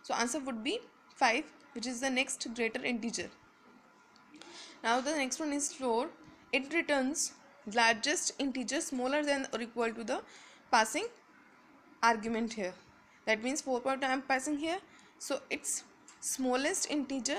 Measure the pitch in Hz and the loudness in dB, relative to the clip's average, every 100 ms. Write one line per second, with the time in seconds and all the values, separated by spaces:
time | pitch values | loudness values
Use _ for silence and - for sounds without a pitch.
0 | - 247 240 311 262 226 220 453 - - | -4 -2 0 -2 -4 -4 -4 -6 -8 -20
1 | - - 233 240 311 - - 240 233 240 | -20 2 2 2 -2 -16 -14 -8 -6 -2
2 | 269 254 269 - 269 226 226 254 262 240 | 0 0 0 -4 -6 -2 -2 0 -2 -2
3 | 226 196 180 - - _ - - - - | -2 -4 -8 -12 -20 _ -20 -20 -20 -20
4 | - - - - - - - - 226 240 | -20 -20 -20 -20 -20 -18 -18 -4 2 2
5 | 262 311 262 - 311 285 277 - 262 226 | 2 0 0 0 -2 0 -2 -2 0 2
6 | 311 - - - - 269 269 330 330 285 | 0 -6 -20 -20 -2 -2 0 -2 2 2
7 | 262 320 - - - - - 220 226 220 | 2 0 -4 -6 -20 -16 -4 4 4 4
8 | 269 339 - - 277 254 220 277 320 254 | 2 0 -2 -2 -2 -2 -2 -2 -2 -2
9 | 247 294 294 277 269 220 233 233 233 226 | 0 2 2 0 0 -4 -4 -2 -2 -2
10 | 220 311 - - - - - 240 220 302 | -4 -4 -4 -20 -20 -20 4 4 6 2
11 | 466 - - - - - - - - - | -4 -8 -20 -20 -20 -20 -20 -20 -20 4
12 | 226 226 220 226 226 220 185 180 - - | 4 4 0 0 -2 -2 -6 -6 -20 -20
13 | - - - 214 240 269 - 247 247 262 | -20 -8 0 0 2 -2 0 0 0 0
14 | 269 262 269 269 269 294 320 370 - - | 0 0 2 0 0 -2 -2 -4 -6 -20
15 | - - - 277 - 147 - - - - | -20 -14 -6 -6 -4 -6 -4 -6 -8 -20
16 | - - - - 262 254 285 381 - 294 | -20 -10 -6 -2 2 2 2 0 0 -2
17 | 254 269 240 | 0 -2 -2